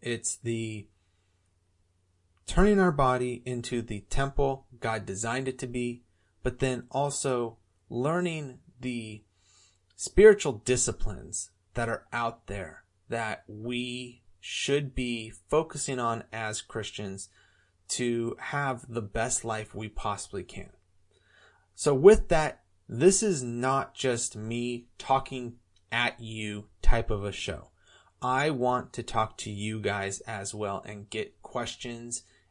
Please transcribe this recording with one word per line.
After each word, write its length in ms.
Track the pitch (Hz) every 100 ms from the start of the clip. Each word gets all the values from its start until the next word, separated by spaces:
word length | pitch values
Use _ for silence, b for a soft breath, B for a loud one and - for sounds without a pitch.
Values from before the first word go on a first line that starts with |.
It's 360 | 123 113 - -
the 500 | 117 117 110 107 98 _ _ _ _ _ _ _ _ _ _ _ _ _ _ _ -
turning 340 | - 202 202
our 120 | 180
body 500 | 147 131 127 123 123 127
into 360 | 123 117 120
the 200 | 110 104 -
temple 580 | - 139 - 139 135 - 120
God 260 | 120 110 101
designed 440 | 95 113 127 131
it 100 | 127
to 80 | 127
be, 360 | 123 120 120 - _ _ _
but 160 | 131 123
then 280 | 131 123 -
also 680 | 131 143 143 139 127 117 110 _ _ _
learning 720 | 120 135 175 180 160 143 127 - -
the 440 | 127 120 110 107 - _ b b b b _ -
spiritual 580 | - - 214 208 151
disciplines 1000 | 110 - 123 - - - 87 60 - - _ _
that 160 | - 113
are 160 | 113 -
out 340 | 120 117 117 -
there 360 | 101 82 - - _ -
that 340 | 117 110 - -
we 760 | 107 113 123 123 123 123 120 _ -
should 540 | - - - 143 139
be 380 | - 123 117 110 - _
focusing 520 | 151 160 143 - 127
on 240 | 117 113 -
as 300 | 110 110 107
Christians 680 | - 113 104 - 101 98 - b b b b b -
to 480 | - 123 120 117 -
have 460 | - 143 143 123 -
the 140 | 117
best 420 | 104 113 117 -
life 300 | 113 110 107
we 140 | 101 110
possibly 560 | - 107 101 - 101
can. 280 | 90 - - - _ _ _ b b b b b b
So 200 | - 147
with 340 | 135 175 220 -
that, 340 | 165 156 - _ _ -
this 360 | 92 170 196
is 180 | 220 160
not 520 | 123 120 127 135 -
just 420 | - 135 117 - 107
me 520 | 110 117 120 120 120 -
talking 580 | - 135 - 131 120 117 _ _ _
at 280 | 117 120 -
you 480 | 113 110 107 104 104 -
type 280 | - 117 110
of 140 | 104
a 80 | 101
show. 380 | 98 - - - b b b b _
I 280 | 127 127 151
want 440 | 135 123 123 123
to 100 | -
talk 340 | 113 113 110 -
to 120 | -
you 280 | 101 107 110
guys 400 | 101 101 98 98
as 320 | - 107 98
well 300 | 107 104 98 -
and 240 | 104 98
get 320 | 110 104 -
questions 840 | - 123 117 - 123 117 117 113 b b b